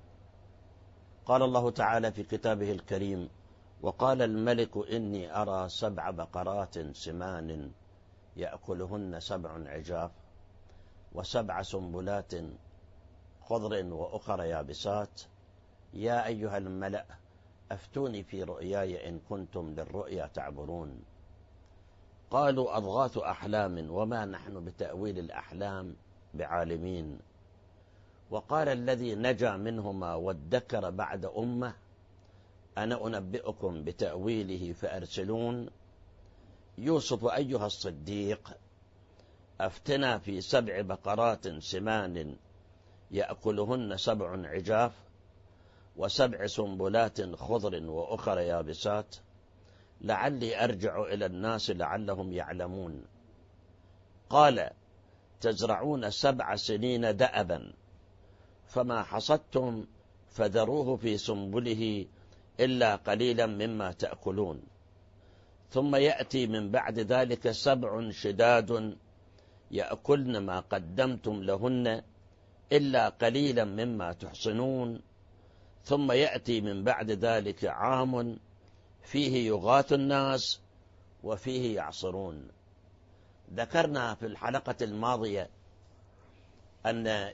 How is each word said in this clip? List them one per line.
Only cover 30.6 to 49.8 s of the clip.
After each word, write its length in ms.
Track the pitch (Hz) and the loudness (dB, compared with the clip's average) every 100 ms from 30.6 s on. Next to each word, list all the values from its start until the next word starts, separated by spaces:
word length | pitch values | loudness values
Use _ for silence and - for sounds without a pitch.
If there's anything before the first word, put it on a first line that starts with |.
| - 110 92 | 0 -4 -2
بعد 360 | 92 80 98 92 | -4 -6 -6 -6
أمة: 480 | - 120 120 123 - - - - - - - - - - 101 | -4 -4 -2 -4 -8 -20 -20 -20 -20 -20 -20 -20 -20 -10 -4
"أنا 300 | 110 120 110 | -2 -2 -2
أنبئكم 760 | 107 92 95 - 107 95 82 | -4 -4 -6 -6 -4 -4 -4
بتأويله 880 | 76 - 98 85 101 113 95 90 87 | -6 -4 -4 -2 -2 -2 -2 -4 -6
فأرسلون. 960 | 85 95 92 85 - 95 113 117 120 117 - - - - - - - - - - - | -6 -6 -6 -8 -6 -4 -2 -2 -4 -8 -14 -20 -20 -20 -20 -20 -20 -20 -20 -20 -6
يوسف 480 | 131 160 - 117 117 | 2 2 2 0 2
أيها 400 | 117 135 123 104 | 0 0 0 -2
الصديق، 920 | - 98 73 78 104 101 104 - - - - - - - - - - - - | -2 -6 -8 -6 -2 -2 -2 -6 -20 -20 -20 -20 -20 -20 -20 -20 -20 -18 -4
أفتنا 560 | 95 - - 139 135 107 | -4 -4 -2 2 2 0
في 240 | 92 95 | -2 -6
سبع 400 | - 135 110 95 | 2 2 2 -2
بقرات 680 | 95 95 98 107 117 104 92 | -4 -4 0 2 4 2 -4
سمان 880 | 78 - 95 107 110 92 85 76 67 - - - - - - - | -8 -6 -4 0 0 0 -4 -6 -10 -18 -20 -20 -20 -20 -20 -6
يأكلهن 840 | 98 - 90 110 104 104 127 107 95 | -2 -2 -2 -2 0 0 0 -2 -2
سبع 500 | - 107 87 92 80 | 0 0 0 -4 -4
عجاف 460 | 82 90 110 120 - - - - - - - - - - - | -4 2 4 2 0 -20 -20 -20 -20 -20 -20 -20 -20 -18 -4
وسبع 500 | 98 - 127 98 98 | -2 4 2 2 -4
سنبلات 880 | - 104 95 95 110 110 - 92 85 | -2 -2 0 2 4 2 0 -6 -6
خضر 540 | 65 117 101 87 80 | 0 0 0 -4 -4
وأخر 500 | 78 78 110 113 95 | -4 -2 -2 0 2
يابسات، 760 | 87 85 76 80 104 104 - - - - - - - - | 2 0 -2 -2 0 0 -2 -14 -20 -20 -20 -20 -20 -20